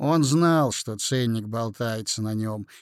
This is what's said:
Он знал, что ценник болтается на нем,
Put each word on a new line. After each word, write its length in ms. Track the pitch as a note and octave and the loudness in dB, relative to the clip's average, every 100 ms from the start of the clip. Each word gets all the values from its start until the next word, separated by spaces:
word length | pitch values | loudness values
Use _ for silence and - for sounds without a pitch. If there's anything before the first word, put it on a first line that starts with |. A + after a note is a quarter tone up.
Он 200 | C#3+ E3 | 0 2
знал, 480 | C#3 D#3 E3+ D#3+ C3+ | 4 4 4 4 2
что 260 | - - G#2+ | 0 -6 -6
ценник 480 | - C3 A#2+ A2+ G#2 | -2 0 0 -2 -4
болтается 800 | A2+ A2+ G2+ A#2 A2 G#2 - | -4 -4 -4 -4 -4 -6 -6
на 100 | A2 | -4
нем, 340 | A2 A2 G#2+ G2+ - | -2 -4 -6 -10 -14